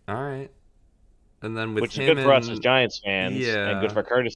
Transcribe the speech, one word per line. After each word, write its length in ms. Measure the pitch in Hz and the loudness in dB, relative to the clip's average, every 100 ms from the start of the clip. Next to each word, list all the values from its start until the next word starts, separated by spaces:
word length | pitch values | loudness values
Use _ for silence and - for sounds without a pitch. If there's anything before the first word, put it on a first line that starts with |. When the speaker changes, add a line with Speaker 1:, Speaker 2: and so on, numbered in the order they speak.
| - | -8
Speaker 1:
All 80 | 110 | -6
right. 340 | 139 135 135 _ _ _ _ _ _ _ _ _ | -6 -8 -12 _ _ _ _ _ _ _ _ _
And 140 | 110 113 | -8 -6
then 180 | 113 | -4
with 100 | 107 | -2
Speaker 2:
Which 100 | 113 | -2
is 60 | 143 | 0
Speaker 1:
him 160 | 135 147 | 2 2
Speaker 2:
good 60 | |
for 100 | 135 | 4
us 120 | 135 117 | 4 2
as 40 | |
Speaker 1:
and 120 | 110 | -2
Speaker 2:
Giants 400 | 123 131 117 - 101 | 2 4 2 0 -4
and 300 | 95 92 107 | -2 0 -2
good 100 | 120 | -2
Speaker 1:
Yeah. 420 | 107 104 98 104 | 0 0 0 -2
Speaker 2:
for 140 | 104 | -2
Curtis 320 | 95 123 117 | 0 0 0